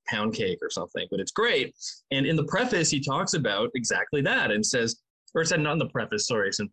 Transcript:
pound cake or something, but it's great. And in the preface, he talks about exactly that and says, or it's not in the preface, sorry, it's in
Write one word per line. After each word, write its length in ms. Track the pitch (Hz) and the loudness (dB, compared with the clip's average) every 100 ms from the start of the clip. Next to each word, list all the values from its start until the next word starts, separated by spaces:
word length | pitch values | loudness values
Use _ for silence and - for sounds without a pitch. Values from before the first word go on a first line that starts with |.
| - | -4
pound 260 | 110 110 | -2 0
cake 260 | 107 98 90 | 0 -2 -2
or 80 | - | -4
something, 380 | - 87 - 90 | -6 -6 -6 -4
but 80 | 98 | -4
it's 140 | 95 | -4
great. 420 | - 233 165 131 - - - - | 0 2 2 0 -6 -14 -12 -4
And 120 | 135 | 0
in 120 | 143 160 | 2 2
the 80 | |
preface, 440 | 156 190 247 185 160 | 2 0 2 2 2
he 120 | 147 | 0
talks 340 | 139 139 190 | 0 -2 0
about 360 | 175 117 101 117 | 0 0 0 0
exactly 460 | 127 113 95 104 147 | -2 -2 -2 0 0
that 300 | 151 247 131 | 2 2 2
and 120 | 104 | 2
says, 360 | 107 127 113 - _ _ _ | 2 2 0 -2 _ _ _
or 80 | 165 | 0
it's 80 | 165 | 2
not 220 | 175 151 | 2 2
in 60 | 156 | 0
the 100 | 131 | 0
preface, 400 | 127 107 104 - | -2 -2 -2 0
sorry, 180 | 113 98 | 2 0
it's 140 | - | 0
in 100 | 101 | -4